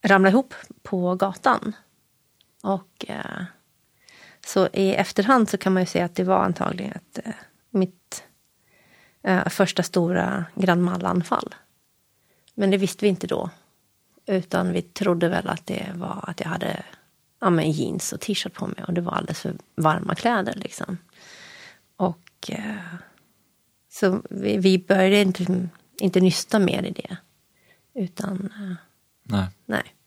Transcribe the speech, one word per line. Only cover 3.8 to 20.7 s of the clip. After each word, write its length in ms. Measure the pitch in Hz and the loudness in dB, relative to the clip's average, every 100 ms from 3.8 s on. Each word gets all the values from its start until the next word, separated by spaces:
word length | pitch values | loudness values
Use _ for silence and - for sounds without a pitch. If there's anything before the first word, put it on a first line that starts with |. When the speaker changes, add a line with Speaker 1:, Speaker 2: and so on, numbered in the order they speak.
| _ _ _ - - _ - | _ _ _ -20 -20 _ -4
Speaker 1:
så 220 | - 185 | 0 2
i 220 | - 190 196 | 2 0 2
efterhand 540 | 190 - 202 262 214 | 0 0 4 4 4
så 80 | 190 | 0
kan 160 | 190 | 2
man 100 | 185 | 2
ju 40 | 180 | 2
säga 180 | 175 175 | 0 -2
att 100 | 175 | -2
det 80 | |
var 200 | 185 185 | 2 2
antagligen 480 | 196 175 - 180 - | 2 0 -2 -4 -8
ett, 280 | - _ - - | -10 _ -12 -10
eh, 80 | - - _ _ | -12 -16 _ _
mitt, 540 | 208 185 _ _ - - _ _ _ _ _ _ _ _ _ | -2 -2 _ _ -16 -16 _ _ _ _ _ _ _ _ _
eh, 240 | 196 185 180 | 0 0 0
första 340 | - 190 - | 0 0 2
stora 640 | 175 185 170 180 - 196 165 - | 0 0 2 0 0 -2 -6 -2
Grand 280 | 185 175 | 2 4
Mal-anfall. 720 | 180 180 180 180 170 - - - _ _ _ _ _ _ _ _ _ | 2 0 0 0 0 -2 -4 -14 _ _ _ _ _ _ _ _ _
Men 180 | - 196 | -2 2
det 60 | 196 | 2
visste 280 | 190 - 208 | 0 0 0
vi 40 | |
inte 180 | 185 180 | 0 -2
då. 220 | - 175 - _ _ _ _ _ _ - | -4 -4 -10 _ _ _ _ _ _ -4
Utan 460 | 190 - 180 180 | -4 0 -2 0
vi 100 | 175 | -2
trodde 480 | 170 - 196 175 170 | -4 -2 0 2 2
väl 180 | 175 185 | 0 -2
att 180 | - - | -6 -6
det 260 | 185 - 175 | -8 -6 -8
var 280 | - - - | -8 -8 -10
att 120 | 170 | -8
jag 80 | 160 | -6
hade, 360 | 170 - - - - _ _ _ _ | -4 -4 -6 -10 -20 _ _ _ _
ja, 100 | 214 | 2
men 220 | 170 156 | 2 2
jeans 420 | 156 - - - | -2 -4 -4 -6
och 60 | - | -8
t-shirt 340 | - 202 180 | -6 -4 -6
på 140 | - - | -8 -10
mig. 160 | - - | -8 -4
Och 60 | |
det 80 | 175 | -4
var 100 | 170 | -2
alldeles 280 | - - 160 | -4 -4 -8
för 160 | 170 - - - | -8 -10 -12 0
varma 400 | 160 160 - 165 | 2 2 -2 -2
kläder, 380 | 233 233 175 - | 0 0 -2 -6
liksom. 420 | - | -10